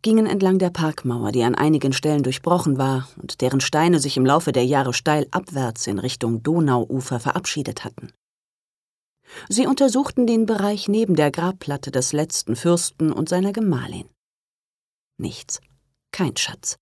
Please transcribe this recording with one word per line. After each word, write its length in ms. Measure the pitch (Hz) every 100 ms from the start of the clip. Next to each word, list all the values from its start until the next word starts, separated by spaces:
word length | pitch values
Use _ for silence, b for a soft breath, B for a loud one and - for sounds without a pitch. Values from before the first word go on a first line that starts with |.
gingen 240 | 220 220 220
entlang 320 | 196 190 190
der 120 | 180
Parkmauer, 640 | 175 156 156 127 120 107
die 120 | 123
an 100 | 120
einigen 380 | - 151 151 135
Stellen 300 | 131 156 147
durchbrochen 540 | 131 127 165 175 165 131
war 320 | 135 131 131 -
und 240 | - -
deren 200 | 127 135
Steine 400 | - 151 170 170
sich 160 | 139 135
im 80 | 131
Laufe 260 | 151 156
der 140 | 139 127
Jahre 260 | 143 131
steil 340 | 120 165 151 -
abwärts 560 | - - 143 123 110 -
in 120 | 98
Richtung 440 | - - 117 113
Donauufer 800 | 120 170 151 123 117 131 131 123
verabschiedet 640 | 139 - - - 131 107
hatten. 280 | 110 - 117 _ _ _ _ _ _ _ _ _ _ _ B B B
Sie 180 | 226 269
untersuchten 600 | 262 226 240 277 - 240
den 200 | 226 220
Bereich 400 | 214 202 208 202
neben 280 | 208 226 156
der 140 | 147
Grabplatte 600 | 143 175 190 - 139 135
des 220 | 131 127
letzten 440 | 147 160 - - 117
Fürsten 560 | 170 170 - - 156
und 160 | - 165
seiner 240 | 180 196
Gemahlin. 560 | 208 214 135 - - - _ _ _ _ _ _ _ _ _ _ -
Nichts, 440 | - - - - _ _ _ _ _
kein 240 | - 170 -
Schatz. 400 | - - - -